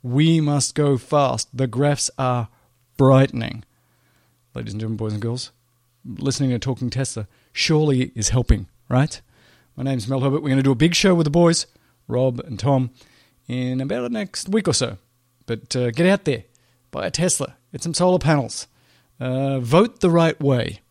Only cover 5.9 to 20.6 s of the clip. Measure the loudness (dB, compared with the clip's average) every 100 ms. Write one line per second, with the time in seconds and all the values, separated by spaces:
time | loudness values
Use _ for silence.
5.9 | _ -16 -6 -4 0 0 0 -4 -4 -4
6.9 | -4 -6 -6 -12 _ _ -6 0 2 4
7.9 | 2 0 -4 0 0 2 0 0 _ _
8.9 | 0 0 -4 _ _ _ _ _ -8 -4
9.9 | -4 -4 -2 0 -2 0 2 2 2 2
10.9 | 4 2 4 2 4 4 2 -4 _ _
11.9 | _ -6 0 0 -2 -10 -4 0 0 0
12.9 | _ -20 _ _ _ -10 -6 -4 -4 -4
13.9 | -4 -4 -6 -6 -10 -2 -2 0 -2 -4
14.9 | -8 _ _ _ _ -10 -10 -6 -4 -2
15.9 | 2 2 2 0 -4 -8 _ _ _ _
16.9 | -8 -6 -2 -2 -2 -6 _ _ -10 -8
17.9 | 0 2 2 2 0 0 -10 -14 _ _
18.9 | _ _ _ -6 -2 -2 -2 2 4 4
19.9 | 2 2 4 4 2 0 2